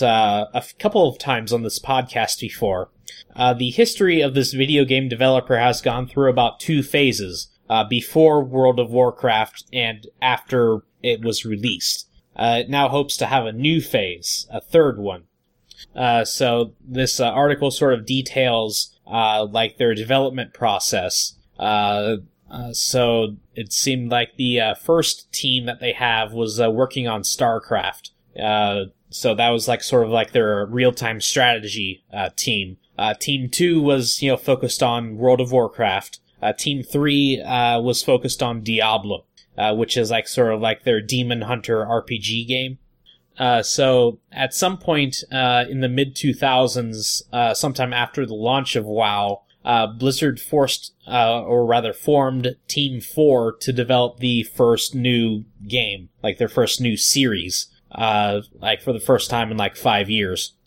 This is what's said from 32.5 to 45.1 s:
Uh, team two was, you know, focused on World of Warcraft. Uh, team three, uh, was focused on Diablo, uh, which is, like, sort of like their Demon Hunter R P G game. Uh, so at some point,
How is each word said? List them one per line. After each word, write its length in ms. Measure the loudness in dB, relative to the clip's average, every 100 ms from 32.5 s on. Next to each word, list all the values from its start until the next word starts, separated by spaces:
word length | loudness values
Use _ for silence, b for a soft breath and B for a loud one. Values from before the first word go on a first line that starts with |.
| -2 -4 -12 _ -6
Uh, 160 | -4
team 340 | -4 -4 -4 -4
two 320 | 0 2 2
was, 400 | 2 2 0 -2
you 80 | 0
know, 60 | 0
focused 460 | 0 0 0 0
on 340 | 0 0 -4 0
World 240 | 2 4
of 120 | 4
Warcraft. 680 | 2 2 0 0 0 -6 -20 _ -4
Uh, 100 | -4
team 300 | -2 -4 -6
three, 580 | -4 0 2 4 2 0
uh, 400 | -2 0 2 2
was 220 | 0 0
focused 400 | 2 2 2 -4
on 200 | -4 -4
Diablo, 600 | -2 0 2 0 -2 -8 _ _ b -4
uh, 180 | 0
which 220 | 0 0 0
is, 140 | 0
like, 180 | -2 -2
sort 240 | 0 2
of 80 | 2
like 240 | -2 -2
their 160 | 0 0
Demon 420 | 0 -4 -2 -4
Hunter 440 | -4 -6 -2 -2 0
R 160 | -2
P 160 | -2 -6
G 260 | -6 -6
game. 340 | -2 -4 -4 -10 _ _ _ b _ -2
Uh, 240 | 2 2
so 560 | 0 2 4 6 4 0 _
at 200 | -6 -4
some 240 | 0 -2 -2
point, 460 | -2 0 0